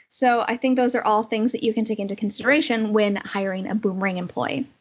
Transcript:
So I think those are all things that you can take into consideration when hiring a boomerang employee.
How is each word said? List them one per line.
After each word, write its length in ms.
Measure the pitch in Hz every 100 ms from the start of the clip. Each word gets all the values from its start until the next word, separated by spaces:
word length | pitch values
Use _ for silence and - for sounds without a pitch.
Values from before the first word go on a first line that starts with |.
| _
So 340 | - 254 240 -
I 100 | 240
think 200 | 262 254
those 180 | 247
are 80 | 247
all 220 | - 214
things 260 | 220 220 240
that 140 | -
you 100 | 233
can 100 | 220
take 140 | 220 208
into 160 | 196
consideration 800 | 196 208 - 233 294 285 226 214
when 240 | 214 208 196
hiring 520 | - 202 196 190 190
a 60 |
boomerang 440 | 214 208 185 190 180
employee. 500 | 180 - 120 143 - _